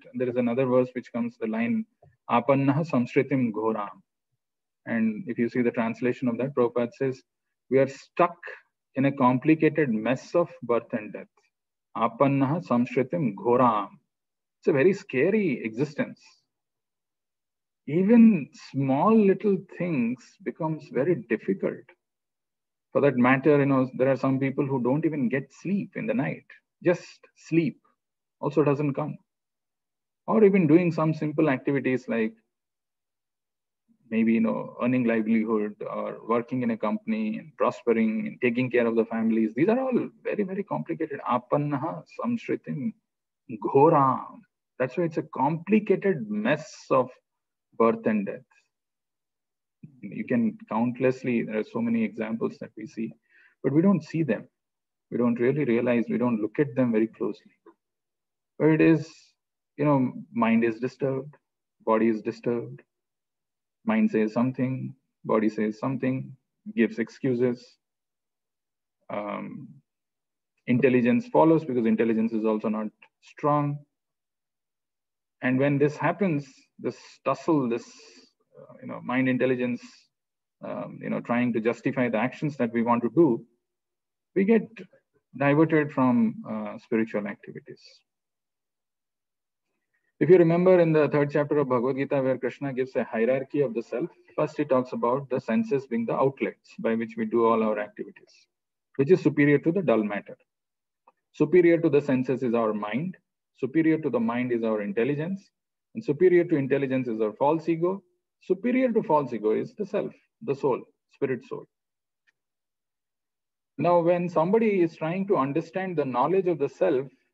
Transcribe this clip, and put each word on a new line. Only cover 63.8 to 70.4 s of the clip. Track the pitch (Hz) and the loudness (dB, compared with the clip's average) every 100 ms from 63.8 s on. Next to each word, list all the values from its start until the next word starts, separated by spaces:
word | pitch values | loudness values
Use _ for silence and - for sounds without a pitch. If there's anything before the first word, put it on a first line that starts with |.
| - | -2
Mind | 110 107 | 0 2
says | 110 107 | 2 0
something, | 117 127 131 127 131 131 - _ _ - | 0 -2 -2 -4 -4 -10 -14 _ _ -2
body | 110 107 | 0 0
says | - 107 107 | 0 -4 -4
something, | 131 135 131 131 135 - _ _ 104 110 | -6 -4 -4 -4 -8 -16 _ _ -8 0
gives | 110 110 | 0 0
excuses. | 113 - 139 120 123 120 - _ _ _ _ _ _ _ _ _ _ _ _ _ - | -8 -4 -4 0 0 -2 -10 _ _ _ _ _ _ _ _ _ _ _ _ _ -12
Um, | 107 104 101 101 - - - _ _ _ _ _ _ | -10 -8 -10 -10 -14 -18 -20 _ _ _ _ _ _